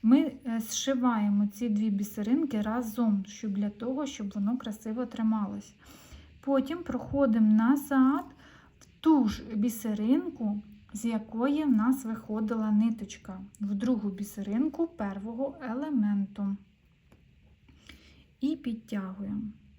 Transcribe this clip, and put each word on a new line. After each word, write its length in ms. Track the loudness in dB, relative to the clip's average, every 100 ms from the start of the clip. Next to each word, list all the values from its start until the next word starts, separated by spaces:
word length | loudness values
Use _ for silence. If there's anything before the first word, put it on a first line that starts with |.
Ми, 300 | 8 6 6 -2 -6
е, 140 | -6
зшиваємо 840 | -4 -4 -2 2 2 2 2 2 2
ці 220 | -2 -2
дві 220 | 0 0
бісеринки 680 | 0 -4 -4 0 0 2 -2
разом, 640 | -2 -4 -4 0 2 2 -2
щоб, 260 | -8 -6
для 180 | -2 -4
того, 360 | -4 -6 -4 -6
щоб 260 | -6 -8
воно 240 | -2 -2 -2
красиво 480 | -4 -8 -8 -6 -6
трималось. 680 | -2 0 2 -2 -6 -12 -20 -20 -20 -20 -20 -20 -12
Потім 380 | 0 0 0 -6
проходимо 760 | -6 -6 -2 2 4 6 6
назад 720 | 6 6 4 4 4 4 4 -4 -18 -20 -20 -20 _
в 60 | -20 0
ту 280 | 6 6 6
ж 160 | 0 -6
бісеринку, 1080 | 0 0 -2 -4 -2 2 2 0 -4 -4 -4 -8 -20 -14
з 120 | -6
якої 600 | -4 -4 -4 -2 0 2
в 60 | 4
нас 340 | 4 4 0
виходила 680 | -2 -8 -6 -4 -2 0 2
ниточка, 720 | 4 2 0 -8 -12 -14 -14 -14 -8
в 140 | -4
другу 360 | -2 0 0 0
бісеринку 760 | -6 -10 -8 -4 0 0 0 -4
первого 720 | -2 -6 -6 -8 -6 -6 -6
елементу. 920 | -8 -6 -2 0 2 0 -2 -4 -4 -4 -10 _ _ _ _ -20 _ _ _ _ _ -20 -20 -20 -20 -20 -20 _
І 160 | -4 -2
підтягуємо. 840 | -4 -6 -6 -6 -6 -8 -6 -6 -6 -10 -20